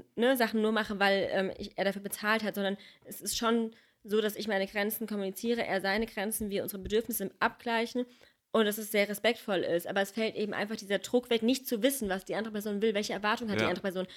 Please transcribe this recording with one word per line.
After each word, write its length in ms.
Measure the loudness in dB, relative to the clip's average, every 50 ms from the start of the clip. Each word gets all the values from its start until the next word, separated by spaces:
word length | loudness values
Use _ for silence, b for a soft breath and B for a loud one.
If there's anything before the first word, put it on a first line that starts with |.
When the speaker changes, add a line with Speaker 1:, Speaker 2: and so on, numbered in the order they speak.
| -14 _ -2
Speaker 1:
ne, 200 | 2 4 4 4
Sachen 260 | 4 2 2 2 2 2
nur 80 | 4
mache, 280 | 2 2 0 -2 0 2
weil, 280 | 4 4 4 4 2 2
ähm, 200 | 2 2 0 0 -2 -6
ich, 180 | -10 -10 -4
er 80 | 0 0
dafür 160 | 0 0 -2
bezahlt 420 | -6 -8 -8 -4 0 2 2 2 0
hat, 120 | -2 -2
sondern 220 | 0 0 -2 -2 B B B B B B
es 160 | -16 -14 -10
ist 160 | -6 -6 -4
schon 380 | 0 2 2 2 2 0 -2 -6 B B B B B -6
so, 160 | 0 0 2
dass 160 | 2 0 -2
ich 120 | -4 -4
meine 180 | -2 0 0 0
Grenzen 400 | -2 -2 -2 -2 -2 -2 -4 -6
kommuniziere, 580 | -4 -4 -4 -4 -4 -6 -4 -2 -2 0 0 0
er 140 | 0 0 0
seine 260 | 2 2 0 0 0
Grenzen, 420 | -2 -4 -4 -4 -4 -2 -4 -4 -2
wir 140 | -2 -2 -4
unsere 180 | -4 -6 -8
Bedürfnisse 480 | -4 0 0 0 0 0 -4 -4 -6 -6 -2 0
abgleichen. 640 | 0 0 0 -2 -4 -2 0 0 0 0 -2 -4 -4 B B B B B B B B _ 2
Und 120 | 2 4
dass 120 | 4 2
es 140 | -2 -6 0
sehr 160 | 2 2 2
respektvoll 520 | 2 0 0 2 2 0 0 -2 0 0 0
ist, 280 | 2 2 0 0 0
aber 140 | 0 0 0
es 100 | 0 0
fällt 240 | -2 -2 -2 -2 -2
eben 180 | -2 -4 -2 -2
einfach 220 | -4 -4 -4 -6
dieser 240 | -8 -4 -2 -2 -2
Druck 300 | 0 2 0 2 2 2
weg, 120 | 0 4
nicht 240 | 4 4 2 2 0
zu 160 | -2 -2 2 4
wissen, 260 | 2 2 2 -2 -2
was 160 | -2 -2 -2
die 100 | -4 -4
andere 160 | -4 -4 -4
Person 300 | -6 -4 -4 -2 -2 2
will, 120 | 2 2 2
welche 200 | 2 -2 -2 -4
Erwartung 360 | -2 0 0 0 0 -2 -2
hat 100 | 0 2
die 40 | 2
Speaker 2:
Ja. 60 | 2
Speaker 1:
andere 120 | 0 0 -2
Person. 240 | -4 -2 -2 -6 B B